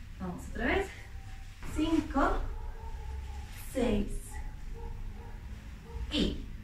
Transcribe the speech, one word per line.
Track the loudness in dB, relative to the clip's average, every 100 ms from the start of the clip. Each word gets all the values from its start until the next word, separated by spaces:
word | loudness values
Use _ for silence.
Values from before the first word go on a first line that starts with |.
| -8 -6
Vamos | -6 -4 -4
otra | 0 4
vez. | 4 2 -4 -10 -8 -8 -8 -8 -8 -2 2
Cinco, | 6 6 6 6 6 6 2 -2 -4 -6 -6 -4 -4 -4 -4 -6 -6 -6 -2
seis. | 4 6 6 4 0 -2 -6 -6 -6 -6 -4 -4 -4 -6 -6 -8 -8 -8 -8 -10 -10 -8 -6 0
Y | 4 4 2 -4 -8